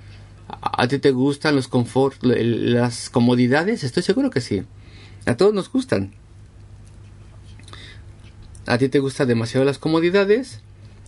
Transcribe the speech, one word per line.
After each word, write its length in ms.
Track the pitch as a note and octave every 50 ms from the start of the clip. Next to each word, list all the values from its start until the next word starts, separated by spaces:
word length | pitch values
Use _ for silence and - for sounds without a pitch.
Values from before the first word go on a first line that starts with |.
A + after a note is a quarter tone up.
| - - - - - - - - -
¿A, 360 | - - - - - - - A#2+
a 60 | B2
ti 100 | C#3 C3+
te 120 | - D3
gustan 460 | C3+ B2 B2+ C#3+ C#3+ C#3 - D#3+ D3
los 140 | C#3 B2+ -
confort-, 520 | - B2+ A#2 A2+ - C3 C3+ C#3 - - - B2+ A#2+
el, 380 | - A2+ A#2 A#2 A2 G2+ A2+ A#2+
las 340 | A#2+ A#2+ B2 A#2+ - - -
comodidades? 760 | - C3 A#2+ A#2+ B2 B2 B2 A#2+ C3 D3 E3 G3 A#3 G#3+ -
Estoy 200 | C3 - - F3+
seguro 260 | - F#3+ B3+ C#4 C4
que 140 | - - A#2+
sí. 200 | - - F#2+ - - - - - - - - - - - - -
A 140 | - A#2+ -
todos 160 | F#3 G3+ G#3+
nos 180 | G3 F3 - -
gustan. 400 | C4 B3+ - - G2 G2+ G2 - - - - - - - - - - - - - - - - - - - - - - - - - - - - - - - - - - - - - - - - - - - - - - - - - - -
¿A 100 | - -
ti 140 | A#2+ C3 C3+
te 80 | - D3
gustan 280 | C3+ C3+ C3 - D3
demasiado 380 | B2 A#2+ A2+ A2+ A#2 A2 C3 C3+
las 140 | C#3 C#3 -
comodidades? 840 | - D#3+ D#3+ E3 E3 F3 F3+ G3+ G3 F#3+ G#3 A#3+ C#4 - - - - - - - - - - - -